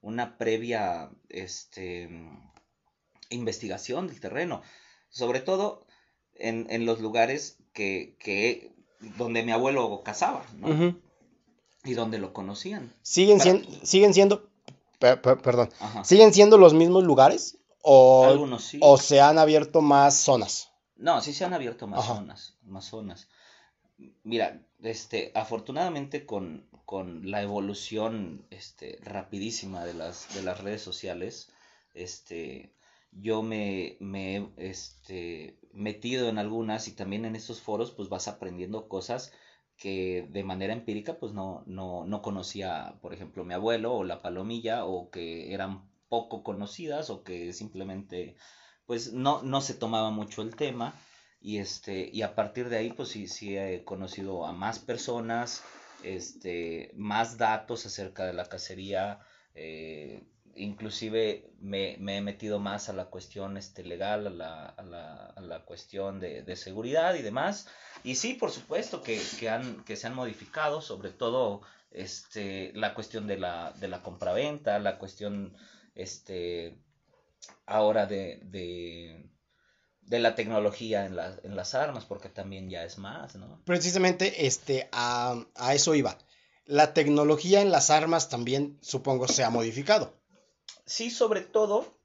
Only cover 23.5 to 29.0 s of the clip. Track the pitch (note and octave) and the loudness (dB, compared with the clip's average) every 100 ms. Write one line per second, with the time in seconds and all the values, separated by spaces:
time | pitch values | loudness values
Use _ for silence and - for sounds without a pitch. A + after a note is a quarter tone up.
23.5 | - _ _ _ _ C2 _ G#2+ A2+ F#2+ | -20 _ _ _ _ -20 _ -8 -4 -4
24.5 | - _ _ A2+ A2+ - A2 - - G#2+ | -6 _ _ -10 -10 -8 -8 -6 -6 -6
25.5 | A2+ G#2 C3+ F3+ D#3 C#3 C#3+ - G#2 F#2 | -8 -8 -6 -4 -6 -8 -10 -8 -10 -10
26.5 | D2+ - - - G2 F#2 E2+ F#2+ G#2 G2+ | -14 -20 -20 -12 -10 -10 -12 -8 -6 -6
27.5 | G2+ G2 G2+ - A2 A2 A2+ F#2 C#2 - | -6 -6 -8 -8 -6 -4 -6 -10 -12 -20
28.5 | - - _ - - | -20 -20 _ -18 -18